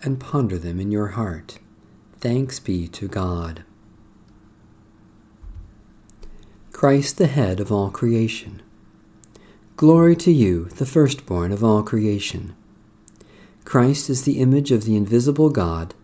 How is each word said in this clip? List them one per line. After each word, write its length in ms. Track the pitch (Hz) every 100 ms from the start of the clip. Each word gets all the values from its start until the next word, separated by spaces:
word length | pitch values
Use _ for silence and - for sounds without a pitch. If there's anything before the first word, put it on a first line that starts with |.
and 160 | 139 131
ponder 380 | - 147 117 90
them 240 | 85 87
in 100 | 101
your 160 | 104 104
heart. 520 | 104 107 80 - - _ _ _ _ _ _
Thanks 400 | 120 123 135 -
be 300 | - 92 82
to 180 | - 98
God. 560 | 98 92 87 82 80 - _ _ _ _ _ _ _ _ _ _ _ _ _ _ _ _ _ - - - - - _ - - - - - - -
Christ, 440 | - 139 139 143 -
the 100 | 170
head 340 | 135 104 92
of 100 | 101
all 180 | 104 98
creation. 720 | - 120 117 113 - - 98 - _ - _ _ _ - - - - _ -
Glory 400 | 156 165 170 170
to 140 | 180
you, 360 | 156 101 87 87 -
the 100 | 131
firstborn 680 | 160 143 131 - 90 87
of 100 | 101
all 180 | 113 107
creation. 680 | 104 113 107 104 - 90 - - _ _ _ _ - - - - - _
Christ 460 | - 131 123 143 -
is 140 | 127
the 160 | 147 135
image 320 | 131 139 139
of 120 | 120
the 140 | 110 107
invisible 520 | 101 117 127 143 156
God, 460 | 110 87 82 85 -